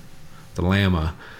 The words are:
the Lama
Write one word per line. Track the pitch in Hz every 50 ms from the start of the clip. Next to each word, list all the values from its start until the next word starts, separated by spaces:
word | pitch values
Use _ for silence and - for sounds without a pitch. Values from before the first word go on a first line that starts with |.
| - - - - - - - - - - -
the | -
Lama | 87 90 95 101 101 95 90 80 78 78 78 - - - -